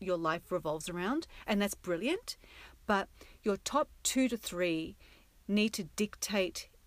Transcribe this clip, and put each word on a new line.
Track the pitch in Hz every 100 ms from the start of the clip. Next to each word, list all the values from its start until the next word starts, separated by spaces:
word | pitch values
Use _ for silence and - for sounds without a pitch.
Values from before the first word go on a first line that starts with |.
your | 185 175
life | 165 170 -
revolves | 180 156 156 156
around, | 175 185 294 - - -
and | 208
that's | 202 -
brilliant, | - 170 233 381 - - - - - -
but | - 196 - - - -
your | 220 196
top | - 277 302 -
two | - 262 262
to | 233
three | - 175 180 160 160 202 - - - - -
need | 202 214
to | 214
dictate | 170 - 208 - - 202 185 - - -